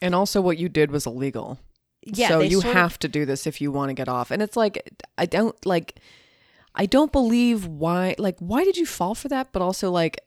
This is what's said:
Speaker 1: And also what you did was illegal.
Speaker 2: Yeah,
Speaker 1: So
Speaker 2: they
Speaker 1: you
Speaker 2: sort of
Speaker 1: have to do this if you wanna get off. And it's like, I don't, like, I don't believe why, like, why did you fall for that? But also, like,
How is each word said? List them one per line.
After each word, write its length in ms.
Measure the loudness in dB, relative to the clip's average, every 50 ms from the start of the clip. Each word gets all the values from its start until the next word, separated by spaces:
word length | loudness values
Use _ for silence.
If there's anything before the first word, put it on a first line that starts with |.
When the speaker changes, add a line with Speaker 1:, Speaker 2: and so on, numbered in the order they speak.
| -2
Speaker 1:
And 120 | 0 2
also 260 | 2 2 2 2 2
what 180 | 2 2 2 0
you 100 | -2 0
did 220 | 2 2 2 2
was 160 | 2 -2 -4
illegal. 540 | -4 -6 -4 -4 -4 -4 -6 -8 -10 -12 -14 -16 -20 _ _ _ _ _ _ -14
Speaker 2:
Yeah, 240 | -6 -2 0 2 4
Speaker 1:
So 100 | 4 4
Speaker 2:
they 80 | 4 4
Speaker 1:
you 120 | 4 2
Speaker 2:
sort 140 | 2 4 4
of 60 | 4
Speaker 1:
have 180 | 2 2 0 -4
to 80 | -4 -4
do 160 | -2 -2 -2
this 220 | -2 -2 -4 -4
if 140 | -6 -6 -4
you 100 | -4 -4
wanna 240 | -2 -2 -4 -4 -4
get 140 | -6 -4 -4
off. 240 | -4 -4 -4 -2 -2
And 100 | -2 -2
it's 140 | -2 0
like, 340 | 0 0 0 0 -4 -10 -12 -16 -20 -20 -10 _
I 100 | -4 -2
don't, 280 | 0 2 0 0 0 -2 _ -2
like, 360 | 0 0 0 -2 -4 -10 -20 -20 -20 -20 _ _ _ _ _ _ _ _ _ _ _ -4
I 120 | -4 0
don't 260 | 2 4 4 4 4 2
believe 540 | 2 2 4 4 4 4 4 2 0 -2
why, 480 | -6 -6 -4 -2 0 0 0 0 -2 -2 -2
like, 200 | -2 -2 -4 -4
why 260 | -4 -2 0 2 2
did 140 | 2 2 0
you 80 | -2
fall 280 | -4 -2 -2 -4 -4 -4
for 140 | -4 -6 -4
that? 240 | -4 -4 -4 -4 -4
But 80 | -2
also, 300 | -2 -2 -2 -2 -2 0
like, 280 | 0 2 0 0 -2 -6 -14